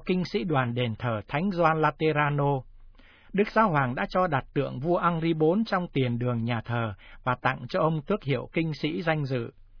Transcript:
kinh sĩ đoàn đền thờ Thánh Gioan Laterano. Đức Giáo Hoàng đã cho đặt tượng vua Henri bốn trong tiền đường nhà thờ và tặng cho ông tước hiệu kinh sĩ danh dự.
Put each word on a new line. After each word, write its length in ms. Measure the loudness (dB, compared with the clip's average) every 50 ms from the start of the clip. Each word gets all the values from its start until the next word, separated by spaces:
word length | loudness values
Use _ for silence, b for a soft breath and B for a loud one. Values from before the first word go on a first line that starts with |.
| 4
kinh 180 | 2 0 0 0
sĩ 200 | -2 -2 -2 -2
đoàn 300 | 0 0 0 0 0 0
đền 200 | -2 -2 -2 -2 -4
thờ 220 | -4 -2 -2 -4 -6 -4
Thánh 220 | -2 -2 0 0
Gioan 300 | 0 2 4 4 4 4
Laterano. 800 | 2 2 2 2 0 0 2 2 2 0 2 2 2 2 0 0 -4 -8 -20 -20 -20 -20 -20 b b b b b b b
Đức 160 | b 0 0 2
Giáo 200 | 2 2 2 4
Hoàng 240 | 4 2 2 2 0
đã 120 | -4 -4 -2
cho 180 | 0 0 2
đặt 180 | 2 0 -2 -2 -2 -2
tượng 260 | -2 -2 -2 -4 -4
vua 180 | 0 0 0 2
Henri 340 | 2 0 0 0 0 0 2
bốn 300 | 4 4 4 4 2 0
trong 220 | 0 -2 -2 -2 -2
tiền 260 | 0 0 0 0 0 -2
đường 260 | 0 0 0 0 0
nhà 160 | -2 -2 -2 -2
thờ 280 | -2 -2 -2 -2 -2 -6 b b b b b b
và 120 | -2 -2 0
tặng 160 | 0 -2 -2 -2 -6 -4
cho 120 | -2 0
ông 220 | 2 2 0 -2
tước 200 | -2 -2 -4 -2
hiệu 260 | 0 -2 -2 -2 -2 -4
kinh 220 | -4 -2 -2 -2 -4
sĩ 280 | -4 -4 -4 -4 -2
danh 220 | -2 0 0 0 0
dự. 260 | -2 -2 -4 -4 -6 -10 -18 -20 -20 -20 -20